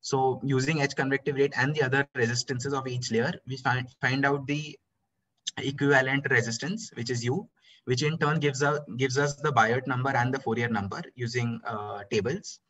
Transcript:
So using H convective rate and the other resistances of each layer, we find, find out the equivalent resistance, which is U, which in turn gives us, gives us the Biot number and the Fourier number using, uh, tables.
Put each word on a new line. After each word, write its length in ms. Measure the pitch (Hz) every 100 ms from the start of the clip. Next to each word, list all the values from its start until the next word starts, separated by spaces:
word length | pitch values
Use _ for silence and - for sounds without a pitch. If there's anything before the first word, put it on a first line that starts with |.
So 380 | - 135 135 127
using 380 | 143 131 135 160
H 140 | 139 -
convective 400 | 135 135 - 135
rate 180 | 139 120
and 160 | 131
the 80 | 151
other 260 | 131 135 135
resistances 600 | 127 117 123 - 123 139
of 140 | 139 127
each 240 | 123 123
layer, 200 | 113 127 175 -
we 100 | 131
find, 300 | 135 123 123 _
find 220 | 127 131
out 220 | 139 143 135
the 320 | 147 151 - _ _ _ _ _ _ - -
equivalent 680 | 131 139 143 139 131 139 139
resistance, 640 | 131 113 113 143 220 -
which 160 | - 117
is 140 | 123
U, 260 | 120 156 226 _ _ - -
which 180 | 127
in 140 | 151 156
turn 200 | 151 151
gives 220 | 143 131
us, 180 | 143 147 147 113
gives 200 | 131 127
us 180 | 143 143
the 140 | 151
Biot 360 | 127 110 123 135
number 240 | 127 131
and 200 | 127 123
the 80 | 135
Fourier 280 | 131 113 120
number 320 | 110 98 147 175 -
using, 440 | 120 120 117 113 -
uh, 380 | 110 104 104 101
tables. 480 | 110 104 180 - -